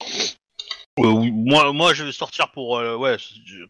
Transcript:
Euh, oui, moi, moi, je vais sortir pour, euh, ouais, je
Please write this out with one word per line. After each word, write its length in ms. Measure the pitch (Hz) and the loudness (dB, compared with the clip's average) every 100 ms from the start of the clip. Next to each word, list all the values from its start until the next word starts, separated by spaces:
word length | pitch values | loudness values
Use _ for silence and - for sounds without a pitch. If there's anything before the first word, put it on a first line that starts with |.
| - - - - _ - - - - - | -10 -6 -8 -8 _ -18 -16 -16 -10 0
Euh, 80 | 113 | 2
oui, 220 | 110 117 | 4 2
moi, 420 | 110 117 147 143 | 0 2 4 4
moi, 220 | 147 170 | 4 2
je 100 | 151 | 2
vais 80 | 147 | -2
sortir 380 | - 131 - 156 | -8 -8 -4 -4
pour, 280 | 147 120 120 | -4 -4 -2
euh, 180 | 117 117 | -2 -2
ouais, 200 | 131 110 | 0 -2
je 460 | - 110 101 98 85 | -4 -20 -20 -20 -20